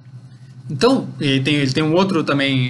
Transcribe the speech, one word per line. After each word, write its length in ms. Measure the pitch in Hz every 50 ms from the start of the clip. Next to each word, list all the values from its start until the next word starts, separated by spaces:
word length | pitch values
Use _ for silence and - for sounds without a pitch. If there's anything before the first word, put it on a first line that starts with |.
| - - - - - - - - - - - - - 135
Então, 380 | 156 - 220 247 269 220 - 131 127 -
ele 200 | 160 139 135 135
tem, 140 | 135 151 147
ele 160 | 147 139 131 123
tem 100 | 160 156
um 120 | 156 160
outro 280 | 180 196 190 175 160 147
também, 460 | 151 147 143 139 139 135 131 127 127